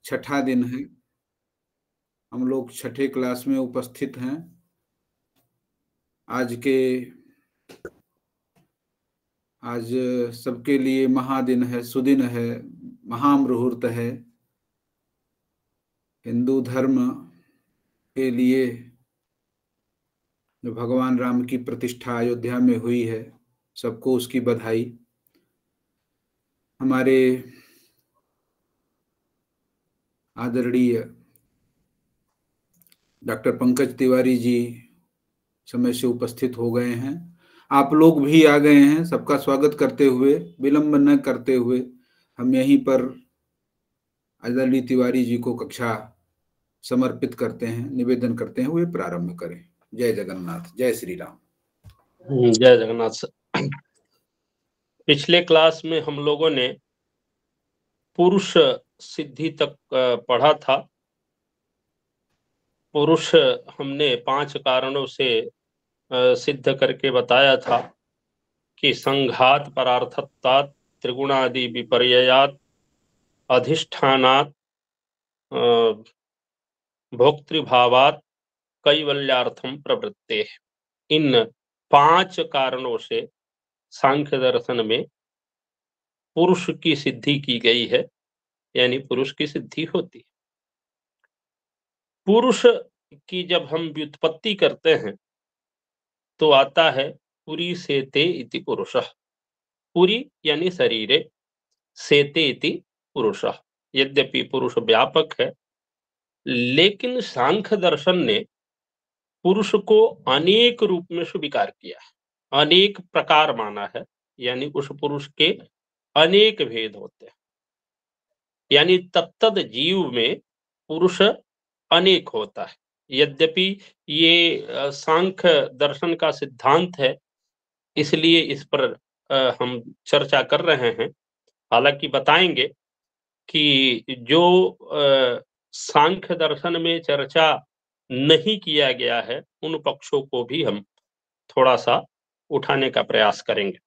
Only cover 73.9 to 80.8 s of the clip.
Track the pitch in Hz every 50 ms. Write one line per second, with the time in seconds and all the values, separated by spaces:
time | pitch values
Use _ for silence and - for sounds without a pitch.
73.9 | - - - 135 135 131 131 127 131 139 147 143 _ _ _ _ _ _ _ _
74.9 | _ _ _ _ _ _ _ _ _ _ _ _ 131 127 120 120 120 117 117 113
75.9 | 107 107 110 _ _ _ _ _ _ _ _ _ _ _ _ _ _ _ _ _
76.9 | _ _ _ _ 127 117 123 147 151 147 _ _ 151 156 135 - 127 123 123 123
77.9 | 123 127 135 147 151 - _ _ _ _ _ _ _ _ _ _ _ _ _ 147
78.9 | 147 156 151 143 143 143 139 135 131 123 123 120 - - - 127 139 147 143 -
79.9 | 127 110 - 104 104 _ _ _ 117 104 104 - - _ _ _ _ _